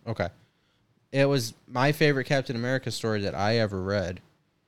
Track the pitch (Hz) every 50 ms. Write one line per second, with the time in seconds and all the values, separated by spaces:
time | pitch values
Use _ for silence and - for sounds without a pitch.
0 | _ 117 110 - 92 85 - _ _ _ _ _ _ _ _ _ _ _ _ _
1 | _ _ - 139 139 139 143 139 113 113 - - _ - - 123 127 147 147 -
2 | 156 147 143 135 123 - 147 135 131 - 123 117 117 123 131 127 - 120 - -
3 | - 113 110 104 101 95 - 73 98 104 117 117 110 101 98 92 92 98 101 104
4 | 92 85 92 - - _ _ _ _ _ _ _ _